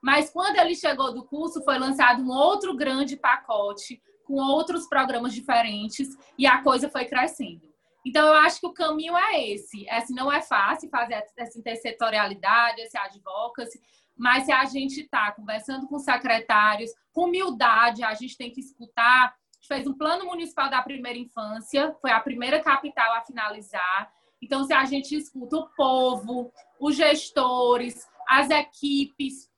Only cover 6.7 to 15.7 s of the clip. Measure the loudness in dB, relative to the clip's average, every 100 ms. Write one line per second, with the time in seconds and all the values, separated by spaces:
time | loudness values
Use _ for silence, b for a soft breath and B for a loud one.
6.7 | 2 0 -6 -4 -2 -2 -4 -12 -12 _
7.7 | _ _ _ -2 4 6 8 6 2 -8
8.7 | -4 -2 -2 0 0 2 0 -2 -8 -10
9.7 | -16 -6 -6 -4 -4 0 0 0 0 2
10.7 | 0 -4 -4 -4 -6 -8 -12 -14 -10 -10
11.7 | -8 -8 -2 -2 0 -2 -2 2 4 4
12.7 | 0 -10 -8 -8 -10 -12 -8 -8 -8 -12
13.7 | -14 _ _ _ _ 2 2 4 2 2
14.7 | -2 -6 -8 -6 -2 -2 -4 -8 -8 -6